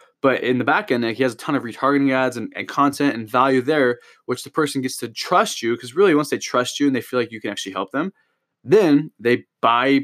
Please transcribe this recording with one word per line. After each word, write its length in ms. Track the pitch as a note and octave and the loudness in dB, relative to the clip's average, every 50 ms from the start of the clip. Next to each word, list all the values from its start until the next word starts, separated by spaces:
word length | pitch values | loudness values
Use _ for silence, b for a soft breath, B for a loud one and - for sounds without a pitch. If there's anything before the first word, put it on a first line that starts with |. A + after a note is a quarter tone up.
| b b b b | b b b b
but 200 | - C#3 B2+ - | 2 2 2 2
in 160 | - A#2+ B2+ B2 | 0 0 0 0
the 60 | A#2+ | 2
back 260 | A#2 D3+ F#3+ G#3 - | 2 0 0 0 0
end, 140 | C#3 A#2+ A#2 | -2 0 0
like, 140 | A2+ A2+ A2 | -2 -2 0
he 60 | C3 | -2
has 100 | B2+ A2+ | -2 -2
a 40 | - | -4
ton 160 | - - D3 | -6 -4 -4
of 100 | C3 A#2 | -2 -4
retargeting 500 | A#2+ G#2 - - C3+ C#3+ C#3+ C#3 C#3 C3 | -6 -6 -2 0 2 2 2 2 2 2
ads 240 | C3 C3 C3 A#2+ A#2+ | 2 0 0 -2 -6
and, 160 | A2 F#2+ - | -8 -8 -10
and 100 | - G2+ | -10 -10
content 480 | - - - C#3+ C#3+ C#3 - D3 C#3 A2 | -6 -2 0 0 0 0 0 0 -2 -2
and 160 | A2+ A2+ G#2+ | -2 -6 -2
value 320 | - B2+ B2+ C3+ C3+ C3 | 0 2 4 4 4 2
there, 380 | A#2+ C3 D#3 D3+ C3+ B2 A#2+ b b b b b b | 2 2 2 2 2 2 0 b b b b b b
which 200 | - B2+ B2 - | -8 -8 -8 -8
the 40 | C#3+ | -6
person 320 | - - D#3 C#3+ - C#3 | -4 -2 -2 -2 -2 -4
gets 140 | B2+ B2+ - | -6 -6 -6
to 140 | - - A#2 | -8 -10 -10
trust 520 | A2+ - - - F3+ F3+ A3 G#3+ - - | -10 -10 -4 0 2 2 2 0 -2 -4
you, 140 | - A#2 A#2+ | -4 -2 -4
'cause 180 | A#2+ - B2 A#2+ | -4 -6 -6 0
really, 200 | D#3+ G3+ G3 D#3 | 2 4 4 4
once 140 | D3 D3+ - | 2 2 0
they 80 | - - | -4 -6
trust 420 | - - - B2+ B2 - - - | -4 -2 -2 -2 -2 -2 -2 0
you 80 | C#3+ C#3+ | 0 0
and 80 | C3+ | 0
they 60 | A#2+ | -2
feel 180 | - - - B2+ | -4 -4 -4 -4
like 100 | A#2+ A2+ | -4 -4
you 120 | A2+ A2 | -6 -10
can 100 | - A2+ | -10 -8
actually 220 | G2+ - - G2 F#2+ | -8 -8 -10 -8 -6
help 180 | G2 G2 - | -6 -6 -4
them, 220 | - C3+ D#3+ F#3+ - _ _ _ _ _ _ _ _ _ _ | -4 -4 -4 -6 -8 _ _ _ _ _ _ _ _ _ _
then 480 | A#2 D3+ G#3+ G#3 E3 C#3+ D3 D#3 D#3 - _ | 2 4 4 6 6 4 2 2 -2 -8 _
they 260 | G#2+ A#2 B2 A#2+ - _ _ _ | 0 0 0 0 -2 _ _ _
buy, 400 | - A#2 A#2 A#2+ B2+ C#3 C#3 C#3 | 0 2 2 4 2 2 2 2